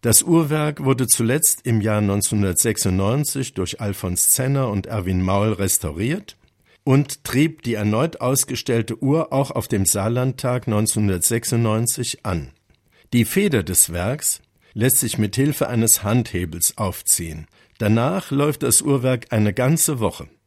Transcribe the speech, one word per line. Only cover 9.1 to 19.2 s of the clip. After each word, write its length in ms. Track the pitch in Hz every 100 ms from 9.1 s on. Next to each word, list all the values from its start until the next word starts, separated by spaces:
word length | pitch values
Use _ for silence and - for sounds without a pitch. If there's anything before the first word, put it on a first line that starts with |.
| 151 -
auch 200 | - 135
auf 160 | 123 -
dem 180 | 104 95
Saarlandtag 800 | 104 101 120 131 - 127 123 120
neunzehnhundertsechsundneunzig 1600 | 104 107 - 104 90 - 113 - 117 117 110 120 - 120 - -
an. 220 | 87 67 _ _ _ _ _ _
Die 120 | 120
Feder 380 | 113 - 202 131
des 300 | 87 90 -
Werks 480 | 85 92 147 - - _ _ _
lässt 240 | - 123 -
sich 200 | 120 -
mit 180 | 104 123
Hilfe 320 | 143 147 -
eines 340 | 120 110 -
Handhebels 720 | 107 117 117 92 87 82 - -
aufziehen. 680 | 101 - - - 85 78 76 _ _ _
Danach 540 | 107 113 127 185 -
läuft 320 | 139 147 143
das 180 | 131 -
Uhrwerk 440 | 151 139 127 127